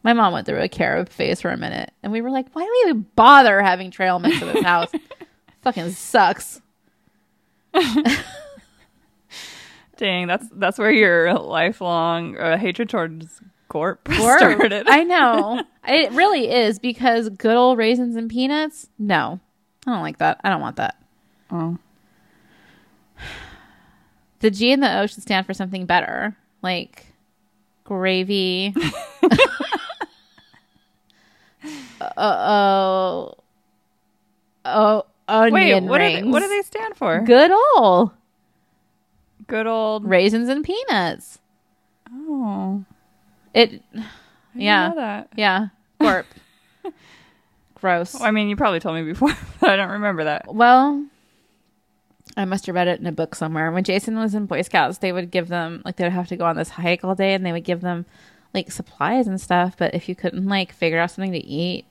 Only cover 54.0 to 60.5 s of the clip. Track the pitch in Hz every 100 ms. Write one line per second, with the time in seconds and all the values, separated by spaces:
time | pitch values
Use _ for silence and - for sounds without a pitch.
54 | 226 220 220 208 202 156 180 185 139 185
55 | 190 180 175 185 170 175 165 170 - -
56 | 175 180 175 180 170 165 165 - 170 175
57 | 190 190 196 196 185 170 170 170 180 175
58 | 180 _ _ _ _ 196 - - - _
59 | 147 247 226 190 - 180 180 - 170 170
60 | - 180 185 - 190